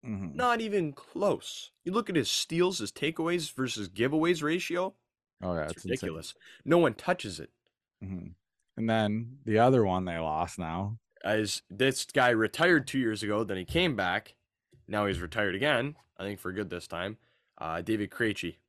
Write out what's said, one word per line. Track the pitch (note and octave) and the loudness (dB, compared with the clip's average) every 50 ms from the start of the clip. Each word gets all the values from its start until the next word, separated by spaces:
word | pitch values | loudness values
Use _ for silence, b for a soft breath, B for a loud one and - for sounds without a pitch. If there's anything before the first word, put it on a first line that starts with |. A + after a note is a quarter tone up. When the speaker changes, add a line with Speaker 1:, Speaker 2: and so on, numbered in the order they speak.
| - | -6
Speaker 1:
Mm-hmm. | B2 G#2+ G2 G2 E2+ C#2 - | -6 -6 -4 -4 -6 -4 0
Speaker 2:
Not | B3 B3 A#3+ A#3 | 2 2 2 2
even | A3+ A3 G3+ G3+ E3+ D3+ C#3 | 0 0 2 2 0 0 -4
close. | - - - - E3+ G3 G3+ D3 - - - - - - - _ _ _ | -8 -18 -12 -6 0 2 2 2 0 -2 -10 -12 -12 -14 -16 _ _ _
You | E3+ | -2
look | F#3 A3+ A3 - | -2 -2 0 2
at | F#3 | 2
his | D#3+ A#2+ - | 2 2 2
steals, | - - - - E3 E3 F3 F#3 F#3+ E3+ | 0 -2 -2 -2 2 2 2 2 2 -2
his | A2 G2 | -6 -6
takeaways | - - - D3 E3 - D#3+ E3 F3 F3+ D#3 D3 | -6 -2 -2 -2 -2 0 -2 0 0 0 -2 -4
versus | - - C3 B2+ - A2 G#2 F2+ | -2 -2 -2 -2 -2 -4 -6 -8
giveaways | F#2+ G2+ A2+ C3+ D3 D#3 D#3 E3+ F3+ D#3 D3 | 0 0 2 2 4 4 4 4 2 2 2
ratio. | D3 D#3+ F3+ F3 - E3+ F3 F#3 F#3+ - _ _ _ _ _ _ _ _ _ | 0 0 0 -2 -2 -2 -2 -2 -2 -4 _ _ _ _ _ _ _ _ _
Speaker 1:
Oh, | - F2+ F2 | -4 -4 -2
yeah, | E2 D2+ | -2 -2
Speaker 2:
It's | D2+ | -4
Speaker 1:
it's | E2 - - | -6 -10 -6
insane. | F#2 | -6
Speaker 2:
ridiculous. | A#2+ C3 - G2 D#2+ D#2+ D#2+ - - B B B B B B | -4 -4 -4 -6 -6 -8 -10 -14 -16 B B B B B B
No | - D#3 F3 | 4 4 6
one | E3+ C#3 G#2+ | 6 4 2
touches | - - - C#3 - - G#2+ F2 D#2+ | 0 -2 -2 -2 -2 -2 -10 -8 -10
it. | D2+ - _ _ _ _ _ _ _ _ _ _ - | -12 -14 _ _ _ _ _ _ _ _ _ _ -10
Speaker 1:
Mm-hmm. | F#2+ F#2+ F2+ E2 E2 F2+ _ _ _ _ _ _ _ _ - | -10 -8 -8 -10 -12 -16 _ _ _ _ _ _ _ _ -4
And | A2+ A2+ | -2 0
then | A2+ A2+ G#2+ G#2 G#2 A2 A#2 A#2 B2+ C#3 - | 2 2 2 2 0 -2 -4 -6 -12 -12 -4
the | A2 G#2 G#2+ | 2 4 6
other | A#2 B2+ C3 B2+ A2 | 8 8 8 6 6
one | G2 F2+ F#2 F#2 | 4 4 0 0
they | F#2 E2+ E2 | -2 -4 -2
lost | D#2+ D#2+ D2+ D#2 E2+ - - - | -2 0 0 0 -2 -2 -4 -8
now. | F2+ D#2+ D#2+ F2 G2 G2+ A2 A2 _ _ _ _ - | -6 -4 -4 -4 -4 -4 -6 -8 _ _ _ _ -2
Speaker 2:
As | F#2 G#2+ A2 A2 G2+ - - _ _ | 0 0 0 0 -2 -4 -6 _ _
this | F2+ G2+ B2+ C3+ C3 - - | -4 0 0 2 2 0 -6
guy | - - C#3+ B2+ B2 | -2 2 4 4 6
retired | A#2+ A2+ A2 G#2+ - - D#3+ F3+ F3+ D#3 C3 - | 6 4 2 0 2 2 4 6 6 4 2 0
two | - C3+ | -2 0
years | B2+ A2+ G#2+ G#2 G#2+ | 0 0 -2 -2 -2
ago, | G#2 G#2 G#2 A2+ | -2 0 0 0
then | G2 G2+ F#2+ | -2 -4 -6
he | F#2 | -6
came | - - E3 F3+ F3 C#3 | -2 0 0 2 2 0
back. | G#2 F#2+ F2+ F2+ G#2 - - - _ _ _ _ _ _ _ _ _ _ - | 0 0 0 0 0 -2 -6 -20 _ _ _ _ _ _ _ _ _ _ -4
Now | G#2 G#2 G#2 G2+ | -2 0 0 2
he's | F#2+ E2 | 0 -2
retired | F2 E2+ - A#2 G#2 G2 F2 | -4 -6 -2 -2 0 0 0
again, | G2 A#2+ D3 D3 A#2 B2 C#3+ D3 _ _ _ _ | 0 0 2 2 2 0 -4 -6 _ _ _ _
I | _ F#2+ | _ -8
think | G2+ G2+ F#2+ | -8 -8 -6
for | - F#2 F#2 | -8 -6 -4
good | G2 G#2+ F#2 | -4 -6 -6
this | F2+ F2+ - - | -6 -10 -10 -8
time. | - E2+ F2+ G2 A2 - _ _ _ _ _ _ _ - | -8 -6 -6 -6 -8 -10 _ _ _ _ _ _ _ -10
Uh, | - D#2+ D#2+ E2+ | -8 -6 -6 -6
David | F2+ F#2+ A2 G#2+ G#2 G2 | -2 -2 -2 -2 -2 -4
Krejci. | - - A#2+ A2 G2+ - - E2+ D#2+ _ _ | -2 -2 0 0 0 -2 -6 -8 -8 _ _